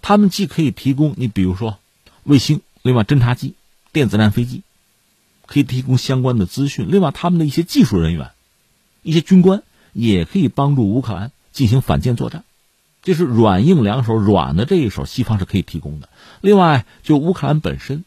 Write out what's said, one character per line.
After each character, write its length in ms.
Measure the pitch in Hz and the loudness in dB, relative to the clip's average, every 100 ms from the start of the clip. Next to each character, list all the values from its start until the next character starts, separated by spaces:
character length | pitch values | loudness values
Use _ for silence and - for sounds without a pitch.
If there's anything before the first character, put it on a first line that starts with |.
他 160 | - 208 | 2 4
们 140 | 202 | 4
既 160 | - 180 | 0 -6
可 160 | - | -2
以 80 | 151 | -2
提 240 | - 131 135 | -2 -4 0
供， 180 | 151 - | -2 -2
你 100 | 127 | -4
比 160 | 98 | -2
如 120 | 92 92 | -2 -2
说 220 | 113 101 _ _ _ _ | -6 -10 _ _ _ _
卫 160 | - 143 | 2 2
星， 220 | - 151 _ _ | 2 -4 _ _
另 140 | 127 127 | 0 0
外 80 | |
侦 160 | 104 147 | 2 2
察 160 | 120 123 | 2 -2
机、 180 | 135 - _ _ _ | -8 -14 _ _ _
电 180 | 160 135 | -2 0
子 80 | - | 2
战 140 | 110 | 2
飞 140 | 98 123 | 0 -4
机， 180 | 127 _ _ _ _ _ _ _ _ _ | -8 _ _ _ _ _ _ _ _ _
可 140 | 147 | -2
以 40 | |
提 200 | 131 127 | 0 -4
供 160 | 127 127 | 0 -2
相 240 | - 131 | 0 -2
关 160 | 127 120 | 0 0
的 80 | 87 | -2
资 200 | - 143 | -2 -4
讯。 200 | - 90 | -4 0
另 120 | 196 | 0
外 100 | 160 | 0
他 180 | - 175 | -2 -2
们 80 | 175 | 0
的 80 | 151 | 0
一 40 | |
些 120 | 147 | -2
技 220 | 175 294 | -2 2
术 160 | 185 95 | 2 2
人 160 | 80 82 | 0 -2
员、 160 | 64 _ _ _ _ _ _ _ | -8 _ _ _ _ _ _ _
一 80 | - | -2
些 100 | 160 | -2
军 220 | - 185 | 4 4
官 180 | 180 202 _ _ _ | 4 2 _ _ _
也 320 | - 117 95 82 | -4 0 0 0
可 140 | 196 | -2
以 80 | 135 | -2
帮 280 | - 139 139 | 0 0 0
助 160 | 101 | 0
乌 100 | 117 | -2
克 120 | 117 | -4
兰 180 | 87 113 _ _ | -10 -12 _ _
进 160 | - 120 | -2 0
行 140 | 131 | 0
反 200 | - 73 | 0 -2
舰 140 | 127 117 | -2 -4
作 160 | 120 | -6
战。 120 | 160 _ _ _ _ _ _ | -10 _ _ _ _ _ _
就 100 | - | -4
是 100 | 165 | -2
软 440 | 165 117 110 92 139 | 0 4 4 4 4
硬 160 | 180 | 4
两 200 | 104 120 | 2 -2
手， 120 | 117 113 | -2 0
软 400 | 104 95 65 78 | 2 2 2 -2
的 100 | 139 | 0
这 120 | 190 | 0
一 120 | 120 | 0
手 160 | - 69 | -4 -10
西 160 | - | -6
方 160 | 117 107 | -4 -2
是 80 | 92 | -2
可 140 | 95 | -4
以 20 | |
提 180 | - 82 | -4 -10
供 200 | 71 76 | -12 -14
的。 100 | - _ - - | -18 _ -20 -4
另 160 | 190 202 | 2 4
外 280 | 170 139 - _ | 4 2 -2 _
就 140 | - 147 | -2 0
乌 160 | 165 | 0
克 120 | 185 139 | -4 -2
兰 140 | 151 | -2
本 200 | - - | -2 -8
身 240 | - 143 | -10 -12